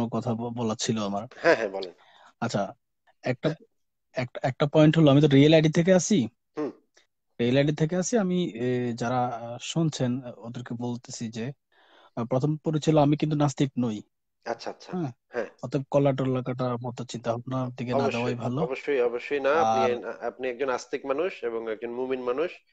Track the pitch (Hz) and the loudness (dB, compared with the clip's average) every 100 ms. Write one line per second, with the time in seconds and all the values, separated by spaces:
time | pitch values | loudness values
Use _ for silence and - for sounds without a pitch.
0 | 117 117 117 113 120 117 113 107 - 110 | 0 -2 -2 -4 -4 -4 -4 -2 -2 -2
1 | 101 101 117 - 165 131 104 95 92 - | -2 -6 -8 0 4 4 2 -6 -8 -14
2 | _ _ - - 117 - 98 - _ _ | _ _ -20 -6 -4 -2 -4 -8 _ _
3 | _ _ - 120 156 160 _ _ _ _ | _ _ -6 -2 -2 -4 _ _ _ _
4 | _ - 123 - 139 - 147 160 156 165 | _ -8 -6 -4 -4 -2 2 6 6 8
5 | 151 139 151 139 151 160 156 170 170 185 | 8 8 8 8 8 8 6 4 4 4
6 | - 202 110 _ _ - 147 - _ _ | 4 2 0 _ _ -6 -6 -8 _ _
7 | _ _ _ - 120 135 147 151 156 180 | _ _ _ -2 2 4 2 2 0 0
8 | 180 240 185 180 175 117 123 123 123 117 | 0 0 0 0 -2 -2 -2 0 -2 -4
9 | 120 127 123 117 117 123 - 165 165 - | -2 0 -2 -4 -10 -10 -6 0 0 0
10 | 127 127 123 - 113 120 123 117 123 120 | -2 -2 -6 -14 -12 -10 -10 -6 -6 -6
11 | - - 113 110 120 - _ _ _ _ | -10 -10 -8 -6 -8 -10 _ _ _ _
12 | _ - 117 127 147 156 165 156 160 156 | _ -8 -2 0 0 -2 -2 -2 2 4
13 | 143 151 156 151 143 - 139 - 123 104 | 4 2 0 0 0 0 -2 0 -2 -2
14 | - _ _ _ - 233 - - - 185 | -8 _ _ _ -10 -10 -10 -14 -10 -6
15 | 147 - _ 123 98 _ 127 143 135 143 | -6 -8 _ -8 -8 _ -6 -6 0 0
16 | 139 135 131 127 127 123 127 120 123 120 | 2 0 -2 -2 -4 -4 -4 -4 -8 -10
17 | 117 117 120 117 123 131 127 123 120 127 | -10 -8 -6 -6 -4 -6 -6 -6 -4 0
18 | 139 117 123 123 120 127 123 131 - 139 | 0 -2 -4 -4 -4 -4 -4 -4 -2 0
19 | 120 120 - 143 135 156 113 113 113 117 | 0 -2 -4 -2 2 2 2 2 2 0
20 | 117 - 117 123 127 120 135 123 - 139 | -6 -8 -8 -6 -6 -4 -2 -4 -4 -6
21 | 135 135 185 - 120 113 113 107 117 120 | -4 -2 -2 -4 -6 -4 -6 -6 -6 -6
22 | 131 131 123 131 170 - _ | -4 -4 -2 -2 -4 -6 _